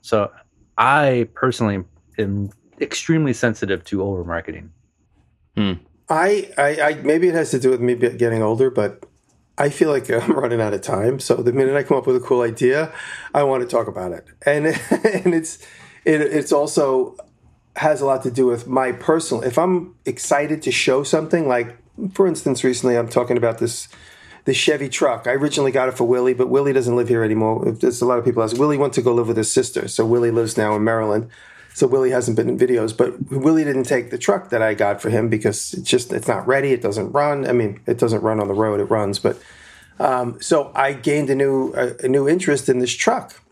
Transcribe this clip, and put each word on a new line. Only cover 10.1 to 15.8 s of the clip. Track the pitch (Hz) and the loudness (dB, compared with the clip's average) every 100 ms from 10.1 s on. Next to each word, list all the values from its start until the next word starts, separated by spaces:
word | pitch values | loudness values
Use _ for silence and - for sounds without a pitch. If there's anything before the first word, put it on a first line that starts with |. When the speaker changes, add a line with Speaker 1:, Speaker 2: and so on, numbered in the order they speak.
Speaker 3:
I'm | 117 - | -2 0
<laughs> | 151 | 0
running | 131 117 | 0 0
out | 107 | -2
of | 101 | -4
time. | - 101 113 135 | -4 0 0 -2
So | - 131 | -2 0
the | 120 | 2
minute | 131 131 143 | 2 2 0
I | |
come | 135 139 | 0 0
up | 131 | 2
with | 127 | 0
a | |
cool | 117 127 | 2 0
idea, | 117 113 123 143 156 - - - - | 0 0 2 2 -2 -10 -16 -16 -4
I | 143 | 0
wanna | 143 131 123 | 2 0 0
talk | 120 107 | -2 -2
about | 98 92 | -8 -8
it. | 82 - _ - | -10 -16 _ 0
And, | 147 156 | 0 0
<laughs> | 151 - - 220 | -2 -2 0 0
and | 190 190 | 0 0
it's, | 165 160 - - - | 0 -2 -14 -20 -20